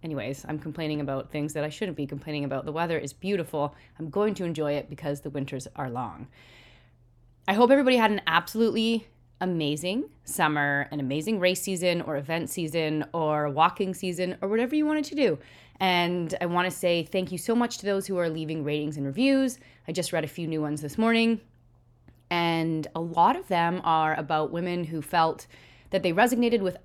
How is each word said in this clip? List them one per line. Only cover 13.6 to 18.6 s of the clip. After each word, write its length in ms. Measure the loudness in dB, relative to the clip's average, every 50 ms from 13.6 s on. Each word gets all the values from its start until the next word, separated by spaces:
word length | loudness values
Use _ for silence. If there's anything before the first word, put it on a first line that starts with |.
| 4 4 4 0 -4 -4
season 440 | -2 -4 -4 -4 -2 -2 -2 -4 -2 -4
or 80 | -4 -2
whatever 280 | 0 0 0 0 0
you 100 | 0 0
wanted 180 | 2 0 -2 -2
to 120 | -4 0
do. 200 | 2 2 2 2 0 -6 -18 -20 -20 -20 -20 -4 0
And 520 | 2 2 4 4 2 2 0 -2 -2 -4 -4 -4
I 60 | -2
wanna 240 | 0 0 0 0 0
say 320 | -2 -2 0 0 2 2
thank 300 | 0 -2 -2 -4 -2 -2
you 60 | -6 -8
so 180 | -2 0 2
much 220 | 2 2 0 -2 -6
to 80 | -2
those 200 | -2 -2 -2 -2
who 100 | -2 -2 0
are 100 | 0 0
leaving 340 | -2 -4 -4 -4 -4 -4